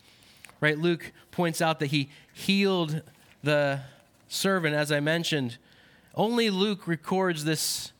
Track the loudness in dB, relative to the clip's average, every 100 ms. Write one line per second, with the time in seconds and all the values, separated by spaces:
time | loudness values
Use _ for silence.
0 | -20 -20 -20 -20 -20 -2 0 2 0 -2
1 | -6 -18 -10 -2 -2 0 0 0 0 0
2 | -2 -8 -20 -8 0 2 4 2 0 -4
3 | -8 -20 -20 -6 0 2 2 -2 -8 -20
4 | -20 _ -10 -2 0 2 2 0 0 0
5 | 0 0 0 0 -2 -6 -20 -20 -20 -20
6 | _ -2 0 2 2 2 0 -2 -4 -4
7 | 0 0 2 0 0 0 -2 -4 -8